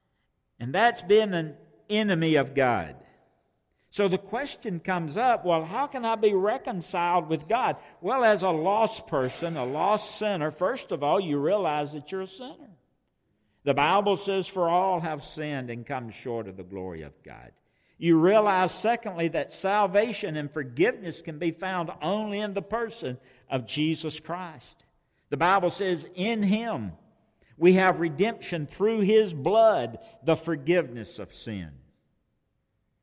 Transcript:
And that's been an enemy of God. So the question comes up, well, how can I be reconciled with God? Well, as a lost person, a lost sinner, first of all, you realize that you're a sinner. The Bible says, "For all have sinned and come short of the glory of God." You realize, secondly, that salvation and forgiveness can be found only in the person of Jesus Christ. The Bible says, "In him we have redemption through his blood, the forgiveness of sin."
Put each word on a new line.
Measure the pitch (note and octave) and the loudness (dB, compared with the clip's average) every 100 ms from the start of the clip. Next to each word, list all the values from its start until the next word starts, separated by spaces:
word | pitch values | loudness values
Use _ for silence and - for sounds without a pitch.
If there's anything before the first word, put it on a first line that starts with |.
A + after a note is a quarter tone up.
| _ _ _ _ _ - | _ _ _ _ _ -12
And | A#2+ | -4
that's | D#3 A#3 A#3 | 2 2 2
been | E3+ G#3 G#3+ | 4 4 4
an | F3 D#3 C#3+ - _ - | 0 -4 -8 -20 _ -4
enemy | G#3+ G#3+ F3+ E3 D3+ | 0 2 2 4 4
of | C3+ | 2
God. | C3+ C3 A2+ D#2+ C2 - _ _ _ _ _ _ _ _ | 2 2 2 -2 -10 -20 _ _ _ _ _ _ _ _
So | - G3+ | -2 0
the | F3+ | 0
question | - A#3 C#4 - A#3 E3+ | -4 -8 -6 -8 -8 -6
comes | F3 F3+ D#3+ D3+ | -4 -4 -4 0
up, | B3 A#3 | 2 2
well, | F3+ E3 | 2 0
how | D#3+ G#3 C#4 | 0 -4 -4
can | C4+ | -4
I | A3+ | -2
be | A3 G#3+ | 2 4
reconciled | G3 G3 G#3 B3+ G3+ D#3+ F#3 F3 F3 D#3 | 4 2 0 -4 -8 -4 -2 2 2 0
with | D#3+ D#3 | -2 0
God? | A3+ A3 C#3 - - | 0 0 -2 -8 -10
Well, | F3+ C4 | -2 2
as | A#3 G#3 | 4 4
a | F#3 | 2
lost | E3 D#3+ G#3 A3 - - | 0 2 2 2 -2 -4
person, | D3+ B2+ - E3+ D#3+ | -2 0 -2 -6 -4
a | |
lost | B2 D3 F3+ G#3 G#3 - | -4 0 2 0 -2 -4
sinner, | G#3+ F#3+ D3+ | -2 -2 -2
first | D3+ F#3 B3+ - | -2 -2 -2 -6
of | E3 | -2
all, | C#3+ F3+ | 2 2
you | F#3 C#3+ | 2 0
realize | D3 G#3 F3 D3+ D3 | 2 0 0 -2 -4
that | D3+ C#3+ | -8 -10
you're | F#3+ | -10
a | F#3+ | -10
sinner. | A3 B3 E4 C4+ F3 _ _ _ _ _ _ _ _ | -12 -18 -18 -20 -20 _ _ _ _ _ _ _ _
The | - | -2
Bible | C#3+ D3 F#3+ G#3 G3 | 2 4 4 2 0
says, | G3 F#3+ F3+ | 0 -4 -2
"For | F#3 E3+ | -2 2
all | F3 F#3+ F3+ | 2 2 0
have | E3 D3+ | -2 -8
sinned | C#3 - D3+ C#3+ B2+ | -10 -10 -6 -6 -6
and | A#2+ | -8
come | A#2 C3+ A#2 | -8 -8 -8
short | G#2 B2+ A#2+ G2+ | -10 -6 -6 -6
of | F#2 | -10
the | |
glory | F2+ G2 F#2 E2 | -12 -10 -8 -10
of | D2+ C#2+ | -12 -16
God." | D#2 B1 - - _ _ _ - | -20 -20 -20 -20 _ _ _ -2
You | E3 D#3+ | 4 6
realize, | E3+ G#3+ G#3 F#3+ F3+ | 6 6 4 4 2
secondly, | - G#3+ A#3 A3 F3 E3 | 0 -2 -2 -4 -4 -2
that | D3+ C#3+ | -2 -6
salvation | - F#3+ G#3 G3+ F#3+ A#3 A3 G3 D3+ | -4 0 2 2 2 2 0 -6 -6
and | D3 | -6
forgiveness | D#3 C3 A#2+ G3+ A#3+ F#3+ - | -6 -6 0 0 0 -6 -10
can | - D3+ | -8 -4
be | E3+ | -2
found | - F#3+ F#3+ E3 - | -2 -4 -4 -4 -6
only | D3+ G#3 G#3+ G3+ | -4 -2 -2 -4
in | G#3 | -4
the | F#3+ | -4
person | - A3+ A#3 - C3 B2+ _ _ - | -4 -4 -4 -6 -8 -8 _ _ -6
of | C3+ A2 | -6 -4
Jesus | C#3+ D#3 D#3+ D#3+ C#3+ | -2 0 0 -4 -8
Christ. | - E3+ F3+ D3+ - - _ _ _ _ _ | -8 -8 -10 -14 -20 -20 _ _ _ _ _
The | - | 0
Bible | E3+ G3 F3+ | 4 4 2
says, | - G3 F3 - | 0 -2 -2 -4
"In | - G3 A#3 | -4 -2 0
him | G3+ G#3+ A#3 E3+ G#2 D#2 _ _ _ _ _ - | 2 2 0 -6 -6 -10 _ _ _ _ _ 4
we | E3+ | 6
have | F#3 F#3 D3+ | 8 6 2
redemption | E3+ C#3+ G3+ A#3 - E3+ D3 | 0 0 -2 -2 -6 -6 -6
through | - G#3 A3+ | -2 0 2
his | G3 A3 G#3+ | 4 4 4
blood, | D#3+ C3+ G#3+ A3 F#3 A#2+ A#2 - - | 0 0 4 6 4 -2 -8 -18 -6
the | C3+ - | 0 0
forgiveness | - D#3+ C3+ F3+ D3 A#2+ G#2 - | 0 -4 0 2 0 -6 -12 -12
of | F#2+ | -14
sin." | - - G#2 E2 C#2 - _ _ _ _ _ _ _ _ _ _ _ | -14 -10 -8 -8 -14 -20 _ _ _ _ _ _ _ _ _ _ _